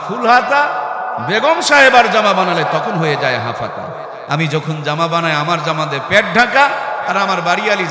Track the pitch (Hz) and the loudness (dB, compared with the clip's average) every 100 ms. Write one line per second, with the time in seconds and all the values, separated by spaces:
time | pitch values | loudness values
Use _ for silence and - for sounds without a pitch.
0 | - 233 226 247 - 285 294 - - - | -6 -2 2 4 4 0 0 -2 -6 -6
1 | - - 131 214 277 339 - 285 269 254 | -6 -6 -2 0 2 2 4 6 6 6
2 | 220 214 208 190 185 170 151 156 180 190 | 4 4 2 2 0 0 0 -2 -2 -2
3 | 160 139 135 123 117 117 110 - - - | 0 0 0 -2 -4 -6 -8 -8 -10 -10
4 | - - - 147 160 151 147 156 143 151 | -12 -12 -6 -2 0 -2 -4 -6 -4 -2
5 | 170 170 165 151 156 170 156 160 147 139 | -2 0 0 0 0 -2 -2 -4 -4 -4
6 | - 196 202 190 240 269 277 - - - | 0 2 2 2 2 4 2 0 -6 -6
7 | - 185 190 185 170 185 214 202 170 | -4 -2 0 -2 0 0 0 0 -2